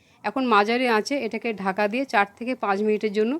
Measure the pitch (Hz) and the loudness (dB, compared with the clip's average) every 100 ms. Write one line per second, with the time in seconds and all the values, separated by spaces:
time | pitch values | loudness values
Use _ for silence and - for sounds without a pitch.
0 | _ _ - 269 254 208 208 247 254 214 | _ _ -6 -2 2 4 4 2 2 2
1 | 202 285 226 226 233 196 190 190 208 240 | 0 -4 -4 -6 -6 -4 -4 0 0 0
2 | 277 208 202 - 240 247 208 196 214 208 | 0 0 0 -4 -8 -4 -2 0 0 0
3 | 220 208 220 311 | 0 0 0 -2